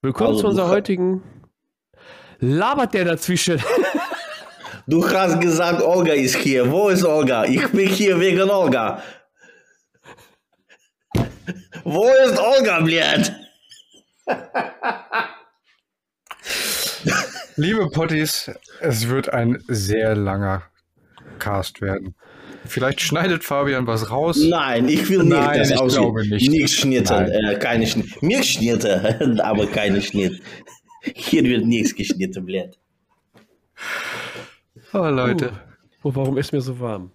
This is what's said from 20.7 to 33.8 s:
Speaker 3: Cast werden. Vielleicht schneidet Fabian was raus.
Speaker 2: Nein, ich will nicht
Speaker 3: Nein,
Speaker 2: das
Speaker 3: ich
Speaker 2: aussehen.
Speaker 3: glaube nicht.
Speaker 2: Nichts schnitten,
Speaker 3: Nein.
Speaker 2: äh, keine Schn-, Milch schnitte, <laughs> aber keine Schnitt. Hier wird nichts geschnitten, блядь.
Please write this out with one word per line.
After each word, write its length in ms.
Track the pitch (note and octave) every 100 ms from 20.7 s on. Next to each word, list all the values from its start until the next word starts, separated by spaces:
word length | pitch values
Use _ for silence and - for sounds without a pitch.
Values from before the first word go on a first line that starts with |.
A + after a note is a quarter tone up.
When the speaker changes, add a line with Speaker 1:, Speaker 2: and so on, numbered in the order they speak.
| _ _ _ _ - - -
Speaker 3:
Cast 420 | - G2 F#2 -
werden. 320 | G2 F#2+ F#2+ - - - - - -
Vielleicht 340 | - B2+ C#3
schneidet 420 | - D3+ F#3 E3+
Fabian 440 | - C#3+ C#3+ C3 A#2+
was 240 | A2+ A2
raus. 260 | A#2+ D#3+ D3
Speaker 2:
Nein, 500 | D#3+ E3+ C#3 A#2 B2+
ich 220 | D3+ F#3+
will 100 | F#3+
nicht 60 | D3
Speaker 3:
Nein, 280 | C#3 C#3+ D3
Speaker 2:
das 120 | C#3
Speaker 3:
ich 80 | C3
Speaker 2:
aussehen. 240 | C3 C3+
Speaker 3:
glaube 240 | A2+ A2 G#2
nicht. 220 | G#2 B2+
Speaker 2:
Nichts 220 | D#3 C#3
schnitten, 380 | - C#3 B2+ G2+
Speaker 3:
Nein. 200 | G#2 F#2
Speaker 2:
äh, 260 | G#2+ G#2+ G2+
keine 280 | B2 A#2 A2
Schn-, 240 | A#2 G2 -
Milch 300 | D3+ C4 C4
schnitte, 840 | - A2+ A2+ G#2 F#2 G#2 A#2 D3 A2
<laughs> 40 |
aber 220 | - G#2 G#2
keine 340 | - G#2 G2
Schnitt. 440 | - G2+ F#2 - - - - - _ - - -
Hier 280 | - E3
wird 220 | C3 B2 A2
nichts 300 | A#2 G#2 -
geschnitten, 500 | F#2+ F2+ F#2 F#2+ F2+
блядь. 320 | F#2+ F2 - _ _ _ _ _ _ _ _ _ -